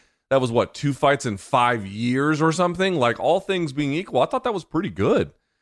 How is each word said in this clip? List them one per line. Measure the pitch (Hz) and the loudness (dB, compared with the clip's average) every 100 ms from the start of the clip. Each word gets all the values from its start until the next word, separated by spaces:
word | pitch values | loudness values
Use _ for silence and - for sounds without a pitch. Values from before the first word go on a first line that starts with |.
| _ _ _ | _ _ _
that | 135 | 0
was, | 127 | 2
what, | 117 95 | 2 0
two | - 147 | -2 -4
fights | 131 143 139 123 | 2 2 2 0
in | 98 | -6
five | - 127 120 120 95 | -2 2 2 0 -4
years | 104 120 131 147 151 | -4 -2 0 0 2
or | 160 | 2
something? | 156 175 175 190 170 | 2 0 0 0 2
Like, | 117 113 | 0 0
all | 123 185 | 0 0
things | 190 190 160 | 0 -4 -4
being | 135 143 | -4 -4
equal, | 151 202 - | -4 -2 0
I | - | 0
thought | 254 | 0
that | 247 | -2
was | 202 | -4
pretty | - 160 208 | -4 -4 -4
good. | 92 113 240 76 - _ _ | -2 2 2 0 -6 _ _